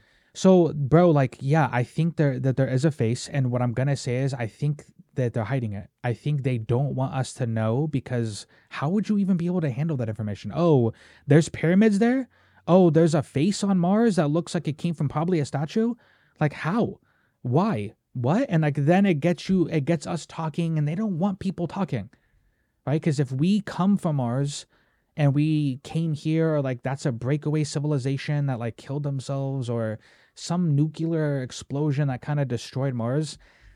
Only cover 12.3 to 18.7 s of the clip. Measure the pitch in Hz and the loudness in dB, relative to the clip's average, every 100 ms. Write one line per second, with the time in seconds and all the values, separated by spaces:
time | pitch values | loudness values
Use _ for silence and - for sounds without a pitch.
12.3 | _ _ _ - 175 180 156 165 156 - | _ _ _ 2 6 6 6 4 2 -2
13.3 | - 170 196 196 190 170 208 233 180 147 | 0 0 0 0 2 2 4 2 2 2
14.3 | 156 170 180 156 143 170 160 147 151 165 | 0 -2 -4 -4 -4 -4 -2 -2 -2 0
15.3 | 180 143 139 156 220 226 240 _ _ _ | 0 -2 -4 -4 0 -2 -2 _ _ _
16.3 | _ 151 - - 214 139 95 _ _ _ | _ -2 -2 -4 -2 -2 -4 _ _ _
17.3 | _ 127 127 214 143 101 - _ - 120 | _ -2 0 2 -2 -6 -12 _ -4 0
18.3 | 185 277 170 151 | 0 2 2 2